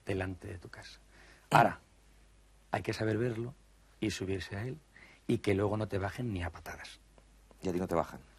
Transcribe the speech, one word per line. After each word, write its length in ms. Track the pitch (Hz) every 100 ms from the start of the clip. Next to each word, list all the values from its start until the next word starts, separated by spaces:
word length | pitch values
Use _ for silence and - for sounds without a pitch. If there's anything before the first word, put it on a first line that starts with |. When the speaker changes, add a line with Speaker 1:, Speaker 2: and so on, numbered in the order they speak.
| -
Speaker 1:
delante 420 | 95 92 92 101
de 80 | 92
tu 140 | -
casa. 280 | - - - - - - - -
Ahora, 300 | 113 104 - - - - - - - - - -
hay 100 | 104
que 120 | -
saber 240 | - 110 107
verlo 340 | 123 113 120 - - - - -
y 100 | 107
subirse 460 | - 95 95 - 101
a 80 |
él 140 | 123 156 - - - - -
y 120 | 117
que 140 | 104
luego 220 | 98 101 107
no 100 | 104
te 120 | 98
bajen 340 | 95 - 120
ni 100 | 92
a 60 | 85
patadas. 500 | - - - - - - - - - - -
Speaker 2:
¿Y 60 | 95
a 40 |
ti 60 | 87
no 80 | 92
te 80 |
bajan? 260 | 85 78 - -